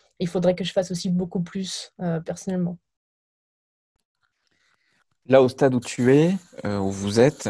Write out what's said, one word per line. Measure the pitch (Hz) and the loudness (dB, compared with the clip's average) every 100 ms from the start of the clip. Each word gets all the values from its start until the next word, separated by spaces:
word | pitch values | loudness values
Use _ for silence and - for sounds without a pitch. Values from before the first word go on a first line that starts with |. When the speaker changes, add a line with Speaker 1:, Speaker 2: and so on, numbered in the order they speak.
| _ - | _ -8
Speaker 1:
il | 180 | -4
faudrait | 185 180 | 0 0
que | 180 | 0
je | 180 | -2
fasse | - 180 | -4 -4
aussi | 175 196 | -4 -2
beaucoup | 180 180 196 | -2 -2 -6
plus, | 170 196 185 - - - | -6 -8 -10 -10 -14 -10
euh, | 175 165 | -6 -6
personnellement. | 170 170 - 185 175 175 _ _ _ _ _ _ _ _ _ _ _ _ _ _ _ _ _ _ _ _ _ _ _ _ - | -6 -10 -6 -4 -4 -6 _ _ _ _ _ _ _ _ _ _ _ _ _ _ _ _ _ _ _ _ _ _ _ _ 4
Speaker 2:
Là, | 135 | 6
au | 127 | 6
stade | - 139 | 4 2
où | 123 | 2
tu | - - 123 | -4 0 4
es, | 139 165 190 - - - | 4 4 0 -8 -10 -6
euh, | 101 | -4
où | 98 | -4
vous | 98 101 107 | -4 -2 2
êtes, | 131 147 | 2 2